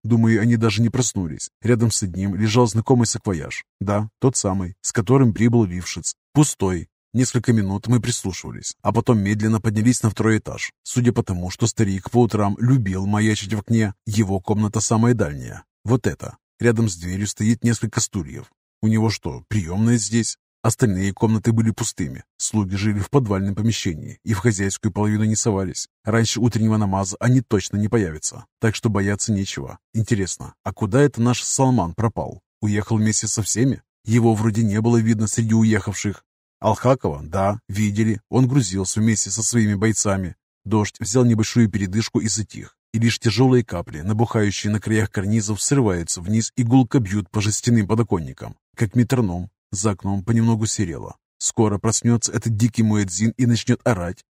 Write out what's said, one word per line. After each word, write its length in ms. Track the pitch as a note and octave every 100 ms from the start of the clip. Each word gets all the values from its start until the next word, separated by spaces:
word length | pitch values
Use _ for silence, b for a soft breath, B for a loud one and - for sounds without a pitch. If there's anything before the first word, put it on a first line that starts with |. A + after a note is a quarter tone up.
Думаю, 380 | A2 A2+ A2+ A2
они 140 | A#2 A#2
даже 260 | A2+ G#2
не 80 | A2+
проснулись. 600 | A#2+ B2 G2+ E2+ C#2+ - _
Рядом 280 | G#2+ A#2 A#2
с 120 | -
одним 320 | F#2+ F2 G2 F#2+
лежал 300 | G#2+ A#2 A#2+
знакомый 400 | A2+ - B2+ A2+
саквояж. 580 | A2+ - F2 D2 - - _
Да, 300 | G2 G#2 G#2+ _
тот 160 | C3+ -
самый, 400 | G#2 F#2+ F2 -
с 100 | -
которым 400 | - G#2 C3+ B2
прибыл 320 | F2 A#2 A#2
Лившиц. 500 | G2+ F2+ E2+ F2+ - - _
Пустой. 540 | C#3 D3+ - F#2+ F2+ E2+ _ _
Несколько 380 | A#2 B2+ B2 A#2
минут 340 | A2+ G2 G2 -
мы 140 | A#2+
прислушивались, 760 | A2+ - G2 E2+ - A1+ - -
а 100 | G#2
потом 280 | G#2+ A#2+ A2+
медленно 400 | G2 G#2 A2 A2
поднялись 420 | A2+ G#2+ A2+ B2
на 80 | A#2
второй 280 | - G#2+ A2
этаж. 340 | - - - _
Судя 300 | - - A#2+
по 100 | A2
тому, 260 | - F2+ F2+
что 180 | - A#2
старик 440 | - G#2 F#2+ -
по 120 | A#2
утрам 340 | A#2+ G#2 G2+ G2+
любил 460 | A#2+ C3+ G2 F#2 G2
маячить 480 | G#2 G#2+ G#2 G2+
в 60 | G#2+
окне, 340 | - A2+ G#2+ -
его 360 | - G#2 G2 G2
комната 400 | - G#2+ G#2+ A2+
самая 340 | - A2+ A#2
дальняя. 500 | A#2+ D2+ C#2+ A#1+ - _ _
Вот 220 | G2+ B2+ -
эта. 300 | D2 - - _ _
Рядом 280 | A#2 A2+ A2+
с 80 | E2+
дверью 300 | F2 F#2+ G#2
стоит 380 | - G#2 A#2
несколько 360 | A#2+ A#2 A2 -
стульев. 500 | - G2+ D2 C#2+ C2+ _ _ _
У 60 | A2
него 200 | A2 A2
что, 340 | G#2 - C#2+ -
приемная 480 | G#2+ E2 F#2+ A2+ A#2+
здесь? 400 | G2+ A2+ A2 - _ _
Остальные 480 | A#2 - A#2+ F#2 G2
комнаты 400 | F#2+ A2+ A2 A#2
были 200 | A2+ A2
пустыми. 520 | - - - D2 A#2+ - _
Слуги 380 | - G#2+ G2 G2
жили 220 | G#2+ G#2
в 120 | F#2+
подвальном 440 | C#3+ A2+ G2 G2
помещении 640 | G2 A2 - G2 D#2 D2 -
и 80 | -
в 60 | G2+
хозяйскую 540 | B2 G2 G2 - G#2+
половину 320 | G2+ G#2 G#2+
не 120 | A2 G#2+
совались. 520 | A#2+ G2 F#2+ - - _
Раньше 360 | - A2+ A2 -
утреннего 380 | B2 A2 A2 A2
намаза 400 | G#2 F#2+ F#2+ F#2+
они 220 | A#2+ B2+
точно 340 | A#2 G2+ - G2+
не 120 | G#2
появятся, 580 | A#2+ F#2 D2+ - D#2 - _
так 140 | A2
что 140 | - A#2
бояться 420 | G2+ G2 G2+ -
нечего. 480 | G2+ G2 - C2+ - _
Интересно, 640 | A2+ G#2+ G#2 F#2+ - - _
а 100 | -
куда 300 | - G#2+ B2
это 180 | D3 -
наш 220 | A#2+ A#2+
Салман 500 | - - C3 B2 F2
пропал? 480 | E2+ A2+ - D2+ - _ _
Уехал 340 | G#2+ G#2 G#2 A2+
вместе 300 | G#2+ G#2+ A2+
со 160 | -
всеми? 400 | G2+ - C3+ G#2 _ _ -
Его 280 | A#2+ A#2
вроде 300 | G#2+ A2+ G#2+
не 160 | A2+ G#2
было 160 | A2+ A#2+
видно 300 | A2 A2 A2
среди 260 | - A2+
уехавших. 720 | A2+ A2 G#2+ G2+ F#2+ G#2 F#2 _ _ _ _
Алхакова, 600 | G#2+ G#2 B2+ C3+ F#2 C#2+
да, 380 | D#2 F#2+ G2 G#2 -
видели. 540 | G2+ G#2+ G2+ A2 G#2+ _
Он 180 | A#2+ C3
грузился 520 | C#3 G#2 F#2+ F#2 -
вместе 300 | A2 G#2+ G2+
со 120 | A2
своими 320 | A2 A#2 G#2+
бойцами. 600 | G2+ A2 A2 G#2 G2 F2+ - _ _
Дождь 320 | G2+ G#2+ G#2 -
взял 280 | F#2+ B2 A#2+
небольшую 420 | A2 G#2+ A#2+ A2+
передышку 520 | F#2+ F#2+ G#2 A2 -
и 80 | G#2+
затих. 500 | A2 G#2 - - _ _
И 40 | A2+
лишь 200 | A2+ -
тяжелые 460 | A#2 G2+ C3 B2+
капли, 360 | A#2 - - A2+
набухающие 720 | F#2 A2 A2+ A#2 G#2 - G#2+
на 80 | G#2+
краях 300 | G2+ G#2+ A2
карнизов, 500 | - F#2+ A2+ G#2 G#2
срываются 640 | - C#3+ A2 F2 D#2+ -
вниз 300 | F2 A2 A2 -
и 60 |
гулко 380 | A#2 C3 A#2+ C#3+
бьют 280 | G2 G#2 F#2+
по 140 | G#2+
жестяным 440 | G#2 - - A#2 G2
подоконникам, 680 | A2 A#2 F#2+ C#2 B1+ G#1+ - _
как 200 | - A2+
метроном. 560 | B2+ A#2 B2+ G#2 F2 F2+ _ _
За 160 | G2+ G#2+
окном 320 | G2 F#2+ G2
понемногу 440 | F#2+ A2+ A2+ A2+ A2
серело. 500 | - F#2+ C2+ G1+ - _ _
Скоро 400 | - - G#2+ G#2
проснется 520 | A#2 A2 A#2+ A#2 -
этот 260 | A2+ A2+ G#2+
дикий 280 | A#2 -
муэдзин 500 | A2 G#2+ G2 F2 A2+ -
и 100 | B2
начнет 340 | A2+ - A#2+
орать. 380 | - F#2+ F2 F2+ _